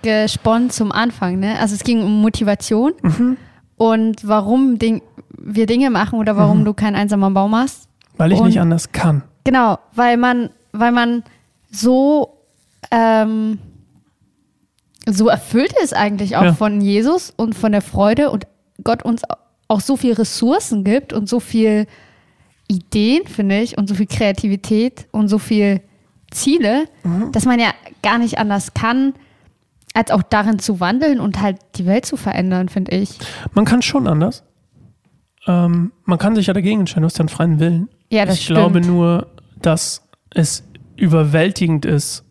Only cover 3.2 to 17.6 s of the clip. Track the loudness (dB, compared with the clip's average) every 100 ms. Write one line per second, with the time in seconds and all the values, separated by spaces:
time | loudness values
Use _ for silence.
3.2 | 0 -2 -8 _ _ _ 0 2 0 -4
4.2 | -2 -2 2 2 2 0 0 -2 -6 -20
5.2 | -20 -18 -6 -2 2 2 2 0 -2 -2
6.2 | 0 2 4 4 2 0 -2 0 0 2
7.2 | 2 2 0 0 -2 -6 _ _ _ -2
8.2 | 2 4 4 4 2 0 -4 -2 0 0
9.2 | -4 _ -2 0 0 -2 _ -2 2 2
10.2 | 2 0 -4 _ _ -2 0 2 0 -2
11.2 | -8 _ _ _ _ -2 2 4 4 2
12.2 | 0 _ _ _ _ _ -4 0 2 2
13.2 | 0 -2 -4 -6 -10 -20 _ _ _ _
14.2 | _ _ _ _ _ _ _ _ -4 0
15.2 | 2 2 0 0 0 0 0 0 -2 -2
16.2 | -4 2 2 2 0 0 0 2 2 0
17.2 | -4 -6 -4 -2